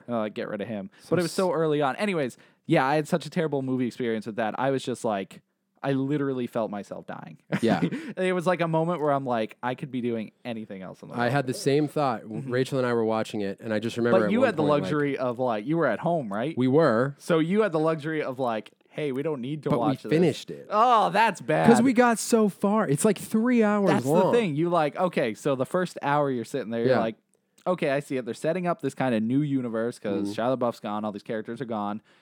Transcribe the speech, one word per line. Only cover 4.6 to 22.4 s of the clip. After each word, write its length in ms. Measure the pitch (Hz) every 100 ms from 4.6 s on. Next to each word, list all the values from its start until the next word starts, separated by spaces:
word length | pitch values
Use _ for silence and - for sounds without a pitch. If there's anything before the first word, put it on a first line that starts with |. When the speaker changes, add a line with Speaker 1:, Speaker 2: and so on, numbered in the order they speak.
| 131
Speaker 1:
was 100 | 135
just 220 | - 117
like, 360 | 117 101 98 - _ _ _ _
I 80 | 139
literally 560 | 135 135 147 139 131 120
felt 200 | 120 107
myself 380 | 101 98 95 -
dying. 320 | - - 156 -
<laughs> 120 | 139
Speaker 2:
Yeah. 180 | - - 170 277 320 190
Speaker 1:
It 160 | 185
was, 120 | 180 170
like, 120 | 180
a 60 | 165
moment 340 | 160 165 175
where 120 | 147
I'm 120 | 139 135
like, 300 | 117 110 -
I 140 | 123 127
could 160 | 147
be 80 | 123
doing 320 | 120 113 104 -
anything 380 | 123 113 107 98
else 200 | 90 -
in 60 | 101
the 60 |
Speaker 2:
I 40 | 120
Speaker 1:
world. 140 | 120
Speaker 2:
had 140 | 143 131
the 80 |
same 320 | 123 139 143 151
thought. 360 | 156 139 113
W- 180 | 107 151
Speaker 1:
Mm-hmm. 80 | 135
Speaker 2:
Rachel 280 | 123 135 135
and 80 | 123
I 60 |
were 100 | 117
watching 380 | 110 110 110 110
it, 180 | 98 98
and 120 | 117
I 60 | 107
just 180 | 113 117
remember 220 | 117 113
Speaker 1:
But 40 | 107
Speaker 2:
at 60 |
Speaker 1:
you 80 | 104
Speaker 2:
one 60 | 254
Speaker 1:
had 100 | 160
the 60 |
Speaker 2:
point, 80 | 147
like 120 | 147
Speaker 1:
luxury 340 | - 151 143 135
of, 220 | 127 117
like, 260 | 127 107
you 120 | 110 165
were 100 | 143
at 140 | 101
home, 320 | - 170 113
right? 260 | 101 135 143
Speaker 2:
We 80 | 127
were. 480 | 143 160 110 139 139
Speaker 1:
So 200 | - 165
you 240 | 160 208
had 80 | 214
the 80 | 160
luxury 420 | 160 160 147 156
of, 160 | 135 127
like, 320 | 127 110 107 _ _
"Hey, 240 | - 151
we 100 | 131
don't 200 | 160 143
need 200 | 120 151
to 40 | 139
Speaker 2:
But 60 | 135
we 80 | 117
Speaker 1:
watch 140 | 131
this." 80 | 107
Speaker 2:
finished 400 | 156 175 - -
it. 160 | 73 147
Speaker 1:
Oh, 400 | 208 247 226 185
that's 300 | 190 226 175
bad. 260 | 135 156 160
Speaker 2:
'Cause 140 | 226
we 100 | 254
got 260 | 226 240 226
so 300 | - 226